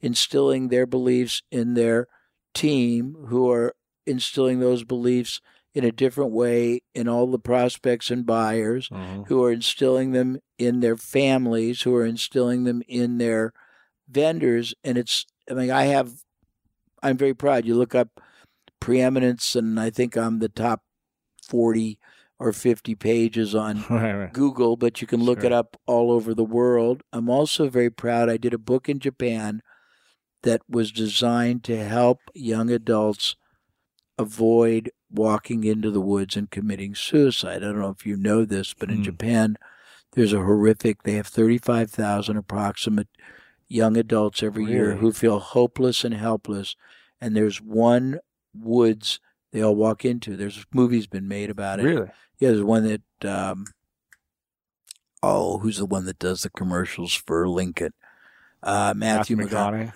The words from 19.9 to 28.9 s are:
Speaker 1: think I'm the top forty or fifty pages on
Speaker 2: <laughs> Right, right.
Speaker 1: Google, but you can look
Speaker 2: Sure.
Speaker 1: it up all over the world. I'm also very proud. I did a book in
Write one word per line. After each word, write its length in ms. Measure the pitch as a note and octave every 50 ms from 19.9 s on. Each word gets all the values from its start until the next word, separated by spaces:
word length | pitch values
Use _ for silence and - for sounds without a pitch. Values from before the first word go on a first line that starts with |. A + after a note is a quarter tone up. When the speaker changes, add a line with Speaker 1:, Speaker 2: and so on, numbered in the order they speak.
Speaker 1:
think 260 | A2 - B2+ A#2+ -
I'm 240 | A#2 A2+ A2+ A2+ A2+
the 80 | A2+ G#2+
top 340 | - - A2 A#2 A#2+ B2 - _ _ _ _ _ _ _ _ _ _ _ -
forty 540 | - - A#2+ A#2 A#2 A2+ A2+ A2+ A2 G#2 - _ _ _ _ _ _ _ -
or 120 | - A#2+ G#2
fifty 440 | - - B2 A#2 - - - A2+
pages 580 | - - A2 A#2 A#2 A#2 A2+ A2 A#2 A2 G2+ G2+
on 300 | G#2+ G#2+ G#2+ G#2+ G#2 G#2+
Speaker 2:
<laughs> 40 | -
Right, 220 | A#2+ A2+ A2 G#2+ G2+
right. 180 | G2+ G2 F2+ -
Speaker 1:
Google, 440 | C3 C#3 C#3+ C3 A#2 B2 A#2 A2+
but 240 | A#2 A#2+ A#2 G#2+ -
you 60 | -
can 160 | - - A#2 A#2+
look 160 | A#2+ B2 A#2 G#2+
Speaker 2:
Sure. 40 |
Speaker 1:
it 60 | A#2+ A#2+
up 240 | A#2+ A#2 - - - _
all 240 | - B2 A#2+ A#2+ A#2+
over 240 | A#2+ A#2+ A2 A2+ A2+
the 80 | A2 A2+
world. 600 | G#2+ A2+ A#2+ B2 B2 B2 A#2+ A2+ A#2 B2+ C3+ - _ -
I'm 180 | A#2 A#2 A#2+
also 380 | B2 C#3 D3+ D3+ - - D#3+ C3+
very 220 | B2 B2 A#2+ A#2+
proud. 380 | A2+ - - A#2+ A#2 A#2+ A#2 A#2
I 80 | A2+
did 160 | A2+ A#2 A#2+ A#2
a 60 | A2+
book 300 | A2 A2+ B2 C3 -
in 100 | -